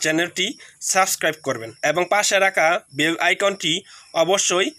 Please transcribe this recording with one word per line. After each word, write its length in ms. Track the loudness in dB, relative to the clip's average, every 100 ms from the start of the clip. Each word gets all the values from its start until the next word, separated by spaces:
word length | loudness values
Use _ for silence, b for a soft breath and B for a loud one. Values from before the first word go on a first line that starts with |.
চ্যানেলটি 420 | 0 0 -2 -4 -6 -6 B B -2
সাবস্ক্রাইব 460 | 0 0 0 -2 -2 -4
করবেন 220 | -6 -8 -4 -2
এবং 140 | 0 0
পাশে 240 | 0 2 2 2
রাখা 220 | 2 2 2 -4 -2
বেল 180 | -2 0 0
আইকনটি 460 | 2 0 0 -2 -4 -6 B B 0
অবশ্যই 440 | 2 2 2 0 -2